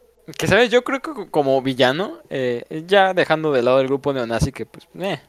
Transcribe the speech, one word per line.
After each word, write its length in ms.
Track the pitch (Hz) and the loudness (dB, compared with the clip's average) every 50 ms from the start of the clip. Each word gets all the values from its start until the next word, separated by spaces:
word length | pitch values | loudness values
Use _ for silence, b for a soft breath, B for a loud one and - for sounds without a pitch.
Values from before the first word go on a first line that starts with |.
| _ _ _ _ _ - - - | _ _ _ _ _ -14 -8 -6
Que, 80 | - | -2
¿sabes? 240 | 165 180 208 247 226 | 2 4 4 4 4
Yo 120 | 208 247 247 | 2 2 0
creo 160 | - 269 269 - | 0 -4 -6 -6
que 100 | 320 302 | -8 -10
co-, 180 | 240 185 - | -12 -12 -4
como 300 | - 156 143 135 135 135 123 | -2 0 0 2 0 0 0
villano, 560 | 135 131 123 131 123 135 160 196 262 330 - - _ | -2 0 2 2 2 2 0 -4 -6 -8 -12 -14 _
eh, 540 | 151 139 131 123 120 120 - - - 156 160 | -6 -4 -4 -4 -4 -6 -8 -10 -12 -12 -4
ya 260 | 175 196 202 190 190 185 | 2 4 4 4 4 2
dejando 400 | 180 147 - 160 156 156 156 143 | 0 0 2 0 0 0 0 0
de 100 | 127 117 | 2 2
lado 180 | 123 127 135 | 4 4 2
el 80 | 135 135 | 2 2
grupo 240 | 139 135 135 147 139 | -2 -2 -2 -4 -4
neonazi 400 | 131 120 113 117 110 151 143 - | -2 -4 -4 -2 -2 -2 -2 -2
que, 120 | - 110 | -6 -12
pues, 240 | - - - - _ - 160 | -14 -14 -18 -20 _ -14 -10
eh, 220 | 175 196 170 135 - | -8 -6 -6 -8 -10